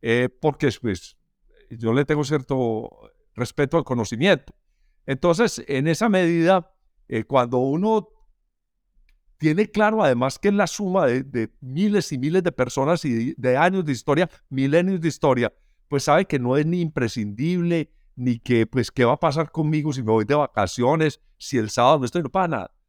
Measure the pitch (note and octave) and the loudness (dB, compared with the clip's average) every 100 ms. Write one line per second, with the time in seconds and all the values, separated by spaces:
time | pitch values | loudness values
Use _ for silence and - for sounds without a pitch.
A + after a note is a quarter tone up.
0 | A2+ A#2 B2 _ D#3 D3 C#3+ A2 A#2 F#2 | 0 0 0 _ -4 0 -2 -2 -4 -6
1 | - _ _ _ _ _ _ A#2 A2+ A#2+ | -8 _ _ _ _ _ _ -6 0 0
2 | C#3+ D3+ C#3+ D3+ C3 C3+ A#2+ A2 A#2 - | 0 -2 0 -4 -2 -2 -2 -4 -8 -16
3 | G#1 _ _ - A#2+ - C#3+ E3 C#3+ A#2+ | -20 _ _ -8 -8 -2 0 0 0 -4
4 | G#2+ G#2+ B2 E3+ - - _ _ _ _ | -4 0 2 2 -2 -20 _ _ _ _
5 | - C3+ F3 E3 A3+ - - C3+ D3 D#3+ | -8 -2 0 2 0 -2 -6 -2 0 0
6 | A3+ F#3+ F3 E3+ E3 F#3+ E3+ _ _ _ | 2 2 2 2 2 2 0 _ _ _
7 | _ A#2 A2 C3+ A#2+ B2 C3 D#3 G3+ A3 | _ -6 0 0 2 0 0 0 0 0
8 | - _ _ _ _ _ _ _ _ _ | -2 _ _ _ _ _ _ _ _ _
9 | _ _ _ _ D#3 D#3 G#3+ G3 G#3+ A3 | _ _ _ _ 0 2 0 2 0 2
10 | F3 A#2+ C3 - G3 G3+ F3 - G3+ F#3+ | 2 2 0 0 0 2 0 -2 -2 2
11 | D3 B2 C3 B2 A2 _ C3 C3+ G#3 G3+ | 2 0 -4 -6 -6 _ -12 -2 0 0
12 | - C3+ C3+ F3+ F3 C#3+ B2 - C3+ F3 | -2 -4 0 0 0 -2 -2 0 0 0
13 | D3+ A#2 A#2 - B2+ B2+ E3+ F#3+ D#3 B2+ | 0 -2 -2 -4 0 2 2 0 -2 -4
14 | - C#3+ F3 - _ C3+ C3+ D#3 F3+ F#3 | 0 0 0 -4 _ -2 2 2 2 0
15 | D#3+ - D3+ B2 A#2 _ _ _ _ C#3+ | -2 0 0 2 0 _ _ _ _ -4
16 | C#3+ D3+ F#3+ C#3+ A#2+ C3+ D#3 F3+ E3+ D3+ | 2 2 2 -2 0 0 0 0 -2 -2
17 | A#2+ - G#2 G#2 D3+ F3+ E3+ E3+ D3+ _ | -4 -4 -8 -4 -2 0 0 -2 -4 _
18 | _ - B2 A#2 - A#2+ A2+ C3 A#2 - | _ -6 -2 -2 0 2 2 0 -4 0
19 | A#2+ C#3 E3 D3 D#3 - D3+ D#3 D3 C3+ | 2 2 0 -2 -4 -4 -2 0 -2 -4
20 | A2 A2 G#2+ D3 C#3+ - G2 - B2 D#3+ | 0 0 2 0 0 -2 -2 0 0 2
21 | D#3 - _ _ - C3 G#2+ - B2 D3+ | 0 -2 _ _ -6 -2 -2 2 4 4
22 | B2 F3 D3+ F#3+ F3+ C3+ F2+ _ | 2 -4 -4 -2 -2 -2 -6 _